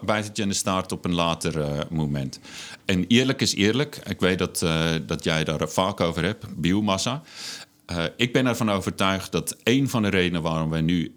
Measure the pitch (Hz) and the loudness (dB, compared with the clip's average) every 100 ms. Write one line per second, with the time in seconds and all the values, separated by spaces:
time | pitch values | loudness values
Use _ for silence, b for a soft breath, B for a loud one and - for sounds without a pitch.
0 | - 107 104 104 101 98 - 92 90 87 | 0 0 -2 -4 -2 -2 0 0 -2 -4
1 | 87 87 85 82 87 78 76 73 73 82 | -2 2 2 0 -2 -2 -2 -2 -2 -2
2 | 76 71 67 - B B B B - 95 | -2 -2 -4 -8 B B B B 0 0
3 | 92 117 131 135 110 - 101 113 143 - | 4 4 4 0 -2 2 2 2 -2 -6
4 | - 101 92 92 87 - 87 80 82 80 | -10 -2 0 2 -2 -2 0 2 2 0
5 | 69 80 - 80 78 76 78 - 95 104 | -2 -2 0 0 0 -2 -2 0 0 0
6 | 85 80 85 110 104 98 82 95 107 98 | 0 0 -2 -4 -10 -2 0 2 2 0
7 | - 135 160 B B B B _ - 85 | 0 -4 -8 B B B B _ -8 -2
8 | 82 - 123 131 127 113 113 101 92 87 | -2 0 0 2 2 2 2 2 0 0
9 | 98 95 - 87 80 - - 131 135 120 | 0 0 -2 -4 -4 -2 2 4 4 2
10 | 104 95 90 85 80 80 80 80 80 87 | 2 4 2 2 0 0 0 0 2 2
11 | 80 | -2